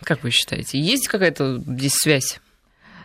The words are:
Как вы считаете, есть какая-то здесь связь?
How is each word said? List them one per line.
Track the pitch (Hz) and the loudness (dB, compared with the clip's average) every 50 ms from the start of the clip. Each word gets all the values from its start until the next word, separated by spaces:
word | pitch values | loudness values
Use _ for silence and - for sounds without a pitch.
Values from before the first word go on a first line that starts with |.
| - | -4
Как | - 160 120 | -2 -2 -2
вы | - 120 | 0 0
считаете, | - - - - - 156 - - - 135 | 2 0 0 0 -6 -6 -6 -4 -2 0
есть | 151 175 247 277 - - | 2 2 2 0 0 -2
какая-то | - 202 190 170 147 - 143 131 131 120 - | 0 2 2 2 2 2 0 0 0 -2 -4
здесь | - 123 127 135 143 - | -6 -6 -2 0 0 0
связь? | - - 151 151 135 123 - - - _ _ _ _ _ _ _ _ _ - - - | 2 2 4 2 2 2 -2 -8 -10 _ _ _ _ _ _ _ _ _ -20 -20 -20